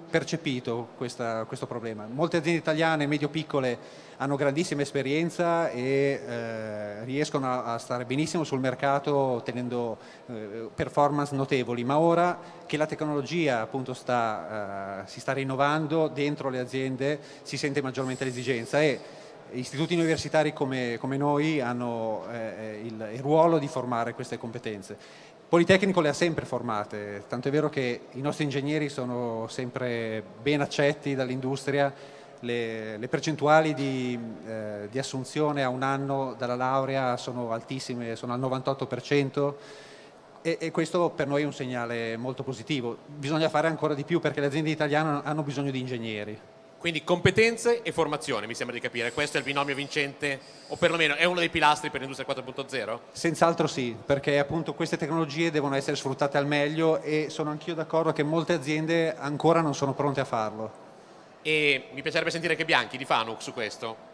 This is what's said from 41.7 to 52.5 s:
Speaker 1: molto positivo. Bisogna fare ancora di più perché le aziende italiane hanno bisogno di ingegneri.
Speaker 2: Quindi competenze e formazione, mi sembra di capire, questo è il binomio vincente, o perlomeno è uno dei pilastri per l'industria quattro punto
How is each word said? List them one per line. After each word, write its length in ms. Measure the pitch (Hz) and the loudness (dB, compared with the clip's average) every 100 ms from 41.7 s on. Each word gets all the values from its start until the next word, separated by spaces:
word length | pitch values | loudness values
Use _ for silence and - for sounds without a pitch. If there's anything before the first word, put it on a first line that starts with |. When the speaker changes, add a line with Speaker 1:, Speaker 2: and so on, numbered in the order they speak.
| 123 117 117 113 113 | -2 -2 -2 -4 -4
Speaker 1:
molto 240 | 127 127 | -4 -6
positivo. 560 | 135 123 113 143 120 - - | -6 -6 -2 -2 -2 -6 -12
Bisogna 420 | 147 139 156 160 | -8 -2 2 2
fare 200 | 151 160 | 4 2
ancora 260 | 151 151 | 2 0
di 120 | 143 147 | 0 0
più 140 | 170 | 2
perché 200 | 156 147 | 2 2
le 80 | 143 | 0
aziende 240 | 147 156 | 2 0
italiane 500 | 151 151 147 156 143 | 0 2 2 2 0
hanno 200 | 143 156 | -2 -2
bisogno 260 | 143 135 143 | -2 -2 -2
di 100 | 131 | -2
ingegneri. 600 | 127 123 113 104 104 107 - - - - | -4 -4 -4 -6 -6 -10 -16 -20 -20 -6
Speaker 2:
Quindi 220 | 170 156 - | -4 -2 2
competenze 760 | 175 185 196 226 226 233 233 | 4 4 6 4 4 2 2
e 120 | 175 | 0
formazione, 520 | 165 147 147 - 113 110 | 0 0 0 -2 -2 -2
mi 100 | 117 | -6
sembra 200 | 123 120 | -6 -4
di 60 | |
capire, 320 | 123 117 120 | -4 -2 -2
questo 240 | 151 147 151 | -2 0 0
è 20 | |
il 60 | 131 | 0
binomio 280 | 143 139 | 0 0
vincente, 640 | 135 139 151 139 139 147 135 - - - | -2 -2 -2 -2 -2 -4 -4 -8 -18 -10
o 80 | 147 | 2
perlomeno 400 | 170 165 151 143 | 4 4 2 4
è 80 | |
uno 160 | 175 180 | 4 4
dei 80 | 165 | 0
pilastri 420 | 165 147 147 151 | 4 4 4 0
per 100 | 143 | -6
l'industria 260 | 135 135 131 | -6 -8 -6
quattro 180 | 131 | -6
punto 240 | 127 | -6